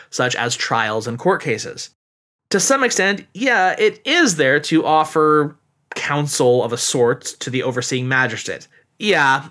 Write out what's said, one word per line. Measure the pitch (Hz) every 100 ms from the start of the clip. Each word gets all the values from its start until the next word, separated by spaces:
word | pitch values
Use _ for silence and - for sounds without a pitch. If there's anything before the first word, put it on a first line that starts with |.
| -
such | - 123 -
as | 120 -
trials | - 117 110 110 110
and | 117
court | 180 180
cases. | 147 104 - - - _ _ _ _ _ -
To | 196
some | 185 269
extent, | 254 - 190 202 -
yeah, | 185 262 226 185 -
it | 214 - -
is | 339 294 160
there | 135 143
to | 147 160 147
offer | 156 156 160 156 151 147 - _ _ - -
counsel | - 143 147 - 127 123
of | 113
a | 117
sort | - 139 120 127 - -
to | -
the | 123
overseeing | 123 123 123 127 127
magistrate. | 131 131 110 - 82 - _ _ -
Yeah, | 208 170 143 139 147